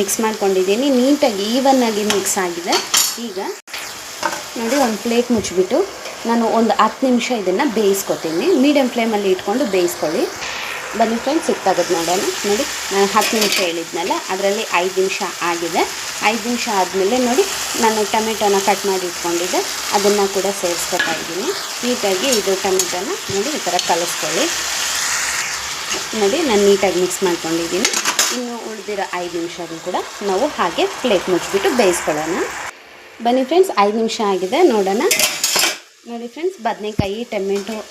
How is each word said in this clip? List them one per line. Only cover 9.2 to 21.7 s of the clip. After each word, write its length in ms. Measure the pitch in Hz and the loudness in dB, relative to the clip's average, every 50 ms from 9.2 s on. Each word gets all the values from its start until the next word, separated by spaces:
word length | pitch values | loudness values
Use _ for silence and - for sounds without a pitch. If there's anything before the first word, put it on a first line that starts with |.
| 202 196 185 185 | 2 2 0 0
ಇಟ್ಕೊಂಡು 280 | - 202 202 254 285 220 190 185 | 0 0 0 0 0 0 2 2
ಬೇಯಿಸ್ಕೊಳ್ಳಿ. 480 | 175 175 - - 175 156 160 214 330 - - - - - - - - - - - - - - 208 | 0 0 0 -2 -2 -2 0 0 -2 -2 -4 -6 -8 -8 -8 -8 -8 -8 -8 -8 -8 -6 -2 0
ಬನ್ನಿ 180 | 226 220 226 233 - | 0 0 0 -2 0
ಫ್ರೆಂಡ್ಸ್, 240 | 262 294 330 - - | 0 0 0 0 0
ಸಿಕ್ತಾಗದು 440 | 214 - - 196 180 170 170 170 175 | -2 0 2 0 2 2 2 0 0
ನೋಡೋಣ. 260 | 165 165 160 180 185 190 190 - - - | 0 0 0 0 0 0 -2 -2 -2 0
ನೋಡಿ, 180 | 202 202 220 294 - - - - - | 0 0 0 0 -2 -4 -8 -6 -2
ನಾನು 160 | 196 196 196 196 196 | 2 2 2 4 4
ಹತ್ತು 180 | 220 208 - - 220 | 2 2 2 2 2
ನಿಮಿಷ 180 | 208 196 - - 190 | 2 2 2 2 0
ಹೇಳಿದ್ನಲ್ಲ, 480 | 170 165 170 165 160 - 170 175 214 302 339 - - 190 | 0 -2 -4 -6 -6 -6 -4 -2 -2 -2 -2 -4 -4 -4
ಅದರಲ್ಲಿ 300 | 190 196 196 196 220 - - - 175 180 | 0 0 0 0 0 -2 -2 0 0 0
ಐದು 100 | 190 180 185 | 0 0 0
ನಿಮಿಷ 200 | 190 190 - - 208 175 165 - 165 175 | 0 0 0 -2 -2 -4 -4 -2 -2 -2
ಆಗಿದೆ. 320 | 175 170 170 165 170 240 392 - - - - - - - 214 208 | -2 -2 -2 -2 0 0 0 0 -2 -8 -10 -10 -6 -2 0 0
ಐದು 120 | 220 226 202 240 | 0 0 0 -2
ನಿಮಿಷ 180 | 247 233 - 240 214 190 | -2 -2 -2 0 0 0
ಆದಮೇಲೆ 380 | 185 180 180 190 185 196 240 254 254 | 0 0 2 0 2 2 2 2 2
ನೋಡಿ 180 | 240 240 277 392 - - - - - - - | 2 4 2 2 2 0 -6 -6 -6 -2 0
ನಾನು 220 | 233 220 220 220 214 196 - | 2 2 2 2 0 0 0
ಟೊಮೆಟೊನ 460 | 220 220 220 220 196 214 202 196 196 196 214 | 0 0 0 -2 0 2 2 2 4 4 2
ಕಟ್ 180 | 202 196 - 202 | 0 2 2 0
ಮಾಡಿ 160 | 190 185 180 175 | 0 0 -2 -4
ಇಟ್ಕೊಂಡಿದ್ದೆ, 500 | 170 - - 175 170 170 175 185 240 339 392 - - - - - - | -6 -4 -4 -2 0 0 0 0 0 0 -2 -2 -4 -6 -4 -2 0
ಅದನ್ನು 280 | 202 196 208 202 208 196 196 196 | 2 4 4 4 4 2 2 0
ಕೂಡ 100 | 196 185 196 196 - | 0 0 0 0 0
ಸೇರಿಸ್ಕೊತಾ 520 | - 175 175 170 - - 185 175 165 160 160 156 | -2 -2 -2 -2 -4 -2 -2 0 0 0 -2 -4
ಇದ್ದೀನಿ. 300 | 160 165 165 180 226 339 403 - - - | -6 -6 -6 -4 -4 -4 -4 -4 -6 -8